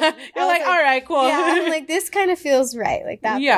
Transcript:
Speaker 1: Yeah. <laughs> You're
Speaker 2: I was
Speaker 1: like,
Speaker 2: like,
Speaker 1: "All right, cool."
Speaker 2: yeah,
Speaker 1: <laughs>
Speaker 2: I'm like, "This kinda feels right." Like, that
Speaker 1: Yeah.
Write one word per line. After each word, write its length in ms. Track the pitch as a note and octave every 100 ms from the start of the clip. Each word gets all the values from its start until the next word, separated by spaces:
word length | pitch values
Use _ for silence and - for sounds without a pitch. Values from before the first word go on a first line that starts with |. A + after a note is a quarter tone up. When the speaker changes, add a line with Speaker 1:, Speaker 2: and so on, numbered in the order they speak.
Speaker 1:
Yeah. 0 |
<laughs> 0 |
You're 440 | D#4 - - -
Speaker 2:
I 20 | F#4
was 0 |
Speaker 1:
like, 120 | E4+
Speaker 2:
like, 80 | D4+
Speaker 1:
"All 140 | F4
right, 220 | C#4+ C4 C4
cool." 220 | D4 B3+
Speaker 2:
yeah, 100 | -
Speaker 1:
<laughs> 240 | D#4+ E4+
Speaker 2:
I'm 60 | E4
like, 180 | D#4+ D4
"This 220 | F4 F4+
kinda 260 | G4+ F#4
feels 420 | F4 C#4+ C4 B3+ A#3
right." 280 | F#3+ -
Like, 160 | - G#3+
that 180 | A3 B3+
Speaker 1:
Yeah. 160 | C#4+